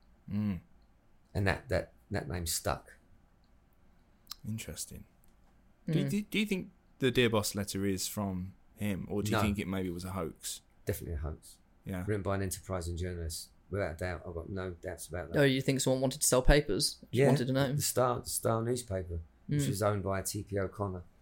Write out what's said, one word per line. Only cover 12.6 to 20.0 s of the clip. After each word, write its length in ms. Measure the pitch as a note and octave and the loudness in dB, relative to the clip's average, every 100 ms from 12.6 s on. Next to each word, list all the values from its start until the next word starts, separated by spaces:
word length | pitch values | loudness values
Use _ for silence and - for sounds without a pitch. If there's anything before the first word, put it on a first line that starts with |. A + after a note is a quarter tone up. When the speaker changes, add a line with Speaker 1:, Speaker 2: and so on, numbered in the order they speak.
| - F#2+ E2+ E2+ | -6 -6 -4 -4
Speaker 2:
journalist. 520 | F2+ F2 E2 - - - - | -4 -4 -6 -8 -10 -18 -8
Without 220 | G2 F2+ | -4 -4
a 20 | D#2 | -4
doubt, 260 | F#2 F2 - | -6 -6 -8
I've 80 | |
got 160 | E2+ - | -10 -6
no 200 | F#2+ F#2 E2+ | -6 -6 -6
doubts 240 | F2+ F2+ - | -8 -10 -8
about 240 | E2+ D2 | -8 -2
that. 80 | D3 | 4
Speaker 3:
Oh, 40 | |
you 180 | C#3 C3 | 4 4
think 180 | C3+ C3 | 2 2
someone 220 | C3+ C3 | 2 2
wanted 180 | C3+ - | 2 2
to 60 | - | 4
sell 160 | B2+ | 6
papers? 540 | C3 D3 D3 G#2 D#3 - | 8 8 6 2 0 -2
Just 60 | - | -2
Speaker 2:
Yeah, 160 | A2+ C#3 | 4 6
Speaker 3:
wanted 200 | C3 A#2 | 6 4
to 60 | |
know. 180 | C3 C#3 | 2 2
Speaker 2:
the 80 | D3 | 2
Star, 380 | - - B2 A#2+ | 0 2 2 0
the 80 | - | -2
Star 340 | - A#2 A2+ | -2 2 2
newspaper, 560 | A2+ B2 - F#2+ F2+ E2+ - _ - | 0 -2 -2 -4 -4 -6 -8 _ -2
which 160 | D3 | 0
Speaker 3:
Mm. 60 | C3+ | 2
Speaker 2:
was 140 | G2 | 2
owned 200 | G#2+ G#2 | 2 2